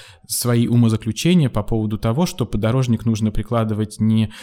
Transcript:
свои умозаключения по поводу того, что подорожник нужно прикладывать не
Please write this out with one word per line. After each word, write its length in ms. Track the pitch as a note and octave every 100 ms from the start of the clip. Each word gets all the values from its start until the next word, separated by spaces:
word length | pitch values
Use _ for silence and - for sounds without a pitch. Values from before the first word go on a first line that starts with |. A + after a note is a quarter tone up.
| - - -
свои 400 | - B2 A#2+ A#2+
умозаключения 800 | A#2+ A#2 A2 - A2 E3 F3+ C3+
по 120 | -
поводу 360 | G2+ A2+ G#2+ G#2
того, 260 | A2+ A#2+
что 220 | F3+ - A#2+
подорожник 580 | G#2 A2 B2+ B2 A2
нужно 260 | A#2 G#2+ A2
прикладывать 640 | G#2+ A2 A#2 A2 G#2+ G#2+ -
не 320 | A2 A2 G#2+ -